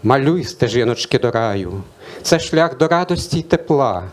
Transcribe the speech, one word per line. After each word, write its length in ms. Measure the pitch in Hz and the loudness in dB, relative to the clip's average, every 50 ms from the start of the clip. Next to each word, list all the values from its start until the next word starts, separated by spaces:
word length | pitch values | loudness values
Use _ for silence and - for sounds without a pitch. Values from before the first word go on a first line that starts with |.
| - | 4
Малюй 400 | 107 131 139 135 147 170 180 123 | 4 4 4 4 2 0 0 -2
стежиночки 760 | - - - 127 113 110 123 117 117 120 - - - - 117 | -6 -2 -2 -2 0 2 0 0 0 0 -2 -4 -2 0 0
до 120 | - 117 | 0 0
раю. 520 | - 113 113 110 101 101 92 87 92 98 90 - - - - - - - | 0 0 0 0 -2 -4 -4 -6 -8 -10 -10 -14 -20 -20 -20 -20 -18 -10
Це 180 | - - 165 160 | 0 0 0 0
шлях 380 | 160 - - 160 165 165 139 | 0 0 2 2 2 2 2
до 100 | 131 160 | 0 2
радості 520 | 160 170 170 180 175 175 170 - - - 165 | 2 2 0 0 -2 -4 -4 -4 -4 -4 -6
й 40 | 156 | 0
тепла. 600 | - - 160 - - 156 139 135 117 95 90 95 95 | 0 0 0 2 0 2 2 2 0 0 -4 -6 -10